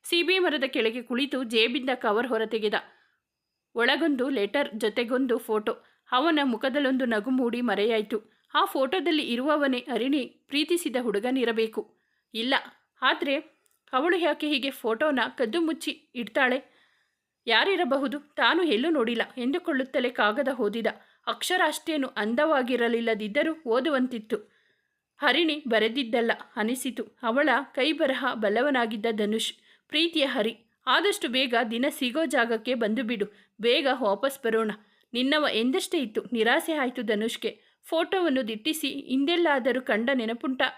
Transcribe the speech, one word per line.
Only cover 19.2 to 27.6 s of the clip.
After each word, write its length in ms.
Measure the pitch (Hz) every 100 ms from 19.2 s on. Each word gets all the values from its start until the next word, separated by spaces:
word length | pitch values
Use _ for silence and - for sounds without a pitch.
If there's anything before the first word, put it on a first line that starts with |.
| - -
ಎಂದುಕೊಳ್ಳುತ್ತಲೇ 720 | 240 349 349 277 262 294 247
ಕಾಗದ 380 | 254 208 220 262 254
ಓದಿದ. 280 | 208 220 214 - _ _ -
ಅಕ್ಷರ 340 | 220 - 370
ಅಷ್ಟೇನು 440 | 320 302 - 311 262
ಅಂದವಾಗಿರಲಿಲ್ಲದಿದ್ದರೂ 1500 | - 214 240 311 285 247 247 233 233 226 220 214 254 320 320 247
ಓದುವಂತಿತ್ತು. 920 | 233 311 269 254 240 220 208 - _ _ _ _ _ _ -
ಹರಿಣಿ 440 | - 269 330 294 277
ಬರೆದಿದ್ದಲ್ಲ 640 | 220 220 240 233 233 233 220 - -
ಅನಿಸಿತು. 640 | 214 262 262 226 208 -
ಅವಳ 260 | 233 247 302 247